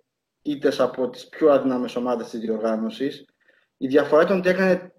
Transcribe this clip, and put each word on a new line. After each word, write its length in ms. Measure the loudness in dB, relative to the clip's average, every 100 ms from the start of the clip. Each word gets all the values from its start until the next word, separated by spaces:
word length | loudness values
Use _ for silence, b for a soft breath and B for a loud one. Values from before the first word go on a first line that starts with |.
| _ _ _ _
ήττες 380 | -8 -2 0 0
από 280 | -2 -2 -6
τις 200 | -6 -16
πιο 220 | 0 4
αδύναμες 460 | 4 2 -2 -4 -4
ομάδες 320 | -4 -4 -6
της 120 | -8
διοργάνωσης. 840 | -4 -2 -2 -2 -4 -4 -6 -8 -20 _ _ _ _ -10
Η 100 | 0
διαφορά 360 | 2 4 4
ήταν 160 | 4 2
ότι 100 | 0
έκανε 440 | 2 2 0 -4